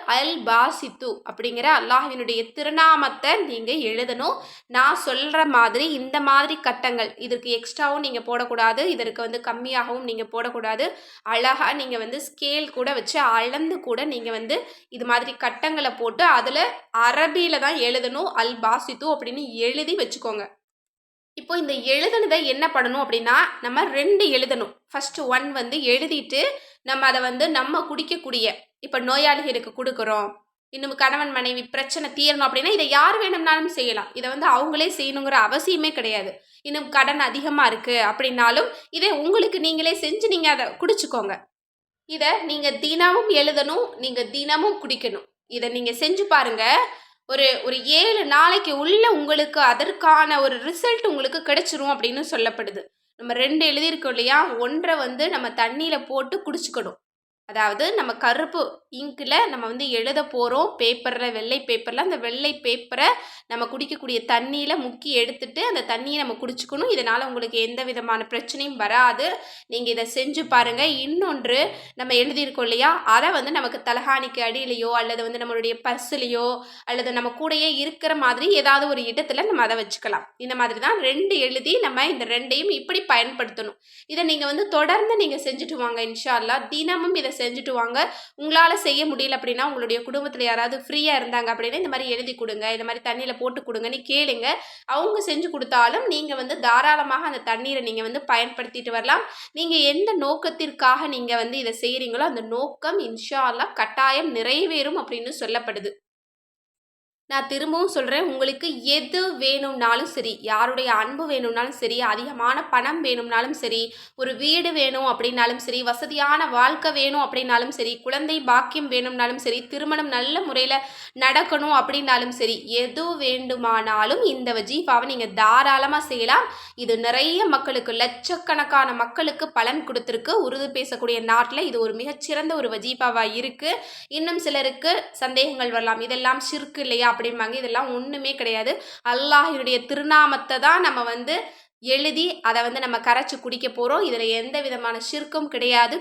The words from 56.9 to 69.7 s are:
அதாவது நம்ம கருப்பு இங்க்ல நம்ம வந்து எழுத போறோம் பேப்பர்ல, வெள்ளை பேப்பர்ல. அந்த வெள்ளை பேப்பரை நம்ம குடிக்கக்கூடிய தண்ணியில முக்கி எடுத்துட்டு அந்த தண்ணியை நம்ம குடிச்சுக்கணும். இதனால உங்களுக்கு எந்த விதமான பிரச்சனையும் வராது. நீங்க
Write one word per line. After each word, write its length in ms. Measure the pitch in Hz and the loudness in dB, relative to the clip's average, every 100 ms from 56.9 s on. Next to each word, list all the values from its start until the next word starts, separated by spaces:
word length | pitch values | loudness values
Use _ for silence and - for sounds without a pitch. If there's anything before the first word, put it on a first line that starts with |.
| - _ _ _ _ - | -10 _ _ _ _ -8
அதாவது 360 | 214 214 202 320 | 0 0 2 0
நம்ம 180 | 440 247 226 | 0 -2 0
கருப்பு 440 | 247 254 320 349 277 - _ | 2 2 0 -2 -4 -6 _
இங்க்ல 420 | 247 285 - 262 302 453 | -14 -12 -8 0 2 2
நம்ம 180 | 262 226 | 0 -6
வந்து 200 | 247 277 | -6 -4
எழுத 280 | 233 233 277 294 | -2 0 -2 -2
போறோம் 440 | 247 240 254 381 | 0 0 2 0
பேப்பர்ல, 520 | - 233 240 247 240 247 | 2 0 2 -2 -2 -4
வெள்ளை 280 | 220 220 269 | -4 -4 -4
பேப்பர்ல. 440 | 269 226 233 240 359 | -2 -4 -2 -2 0
அந்த 120 | 302 | -2
வெள்ளை 340 | 233 247 294 294 | -4 -4 -4 -4
பேப்பரை 500 | 247 240 240 247 311 - - - - | -4 -4 -4 2 2 2 -4 -18 -10
நம்ம 160 | 233 233 | -6 -6
குடிக்கக்கூடிய 540 | 262 285 302 247 233 - | -6 -8 -8 -4 -4 2
தண்ணியில 480 | 233 254 285 285 320 | 2 2 -4 -2 -2
முக்கி 340 | 247 247 294 | -4 -8 -2
எடுத்துட்டு 480 | 254 233 254 262 233 | 0 0 -2 -10 -4
அந்த 180 | 466 339 | -2 -2
தண்ணியை 340 | 240 240 269 294 | -2 -4 -4 -4
நம்ம 140 | 262 226 | -4 -6
குடிச்சுக்கணும். 560 | 247 247 - 285 494 | -8 -8 -8 -4 0
இதனால 360 | 359 233 233 262 | 0 2 0 -2
உங்களுக்கு 300 | 240 233 233 | -6 -4 -2
எந்த 220 | 226 240 | -2 -2
விதமான 380 | 262 240 233 220 226 | -6 -6 -2 -2 -2
பிரச்சனையும் 500 | 233 233 285 285 254 | -6 -6 -8 -8 -4
வராது. 500 | 208 233 247 - 311 - - - | 2 6 4 4 -2 -4 -10 -18
நீங்க 200 | - | -10